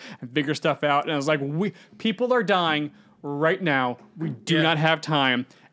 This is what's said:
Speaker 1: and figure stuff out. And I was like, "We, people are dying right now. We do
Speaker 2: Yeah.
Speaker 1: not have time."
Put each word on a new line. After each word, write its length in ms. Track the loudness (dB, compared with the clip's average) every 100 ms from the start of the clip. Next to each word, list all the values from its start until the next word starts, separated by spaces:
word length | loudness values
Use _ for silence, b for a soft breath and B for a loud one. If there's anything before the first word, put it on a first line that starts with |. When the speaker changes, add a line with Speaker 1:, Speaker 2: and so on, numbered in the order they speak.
| B B
Speaker 1:
and 100 | -6
figure 220 | -2 -2
stuff 280 | 0 -2 0
out. 200 | 2 0
And 80 | 0
I 40 | -2
was 120 | 0
like, 120 | 0
"We, 300 | -2 -2 -4 -6 B -6
people 340 | -4 -2 0
are 100 | 0
dying 480 | 2 2 2 0 -4 b b b
right 400 | -8 0 0 2
now. 360 | 0 2 0 -4 -12 -8
We 140 | -8
do 260 | -6 -2 2
Speaker 2:
Yeah. 60 |
Speaker 1:
not 160 | 2 2
have 220 | 2 2
time." 460 | 0 2 2 0 -4 b b